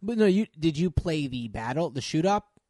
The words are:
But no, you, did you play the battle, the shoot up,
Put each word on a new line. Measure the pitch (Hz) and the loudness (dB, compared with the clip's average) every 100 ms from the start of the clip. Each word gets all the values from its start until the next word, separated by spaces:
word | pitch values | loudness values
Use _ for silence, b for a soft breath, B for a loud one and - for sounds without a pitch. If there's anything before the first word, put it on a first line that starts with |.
But | 196 233 | -4 4
no, | 208 | 4
you, | 190 220 160 | 4 0 0
did | 160 147 | -2 0
you | 180 | 0
play | - 180 156 139 | 0 -2 -4 -4
the | 123 117 | -6 -8
battle, | 113 113 139 165 | -8 -6 -4 -4
the | 131 | -6
shoot | - 156 185 | -4 0 2
up, | 208 - _ | 0 -4 _